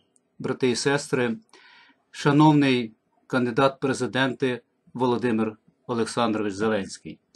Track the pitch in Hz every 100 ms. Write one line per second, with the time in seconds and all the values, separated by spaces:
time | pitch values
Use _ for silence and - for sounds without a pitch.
0 | _ _ _ - - 127 127 113 143 143
1 | 147 131 123 113 _ - - - _ _
2 | _ - 151 143 156 147 139 123 110 -
3 | _ _ - 131 123 113 135 - 135 120
4 | 123 127 131 120 131 120 _ _ _ 120
5 | 123 120 120 110 110 107 _ _ - 117
6 | 110 - 117 107 104 95 110 107 92 -
7 | 80 85 _